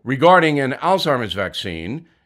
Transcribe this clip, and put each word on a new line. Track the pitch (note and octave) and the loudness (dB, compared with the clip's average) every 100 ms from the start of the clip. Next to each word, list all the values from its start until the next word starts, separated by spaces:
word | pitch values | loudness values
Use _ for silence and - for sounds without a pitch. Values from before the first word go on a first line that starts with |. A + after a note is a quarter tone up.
regarding | A#2 C3 E3 F#3 D#3+ D3 | -6 2 6 6 4 0
an | C3 | -2
Alzheimer's | C3 E3 F#3 D#3 C3 G#2+ | -4 -2 -2 0 -2 -4
vaccine | G2 F2+ - G2+ E2 E2+ D3 F3 _ | -4 -6 -6 -10 -8 -8 -10 -14 _